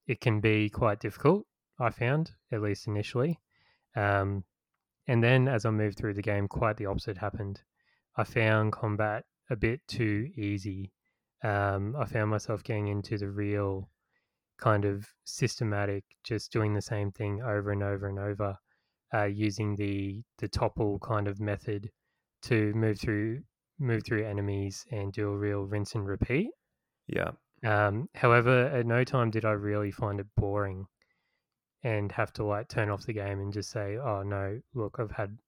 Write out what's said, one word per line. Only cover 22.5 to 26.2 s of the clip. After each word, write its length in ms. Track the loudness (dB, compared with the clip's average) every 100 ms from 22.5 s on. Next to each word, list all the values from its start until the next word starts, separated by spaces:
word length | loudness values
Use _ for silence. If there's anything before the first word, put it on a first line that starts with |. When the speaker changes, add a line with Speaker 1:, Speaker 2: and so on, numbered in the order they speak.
| 2 4
Speaker 1:
move 240 | 2 0 0
through, 440 | -2 -2 -2 -6 -10 _ _ -4
move 240 | 0 0
through 200 | 0 -2
enemies 640 | 0 -2 0 -2 -2 -6 -8
and 220 | -6 -4
do 180 | -2 -2
a 60 | -2
real 260 | -2 -2
rinse 320 | -2 -4 -2
and 120 | -4 -2
repeat. 440 | 0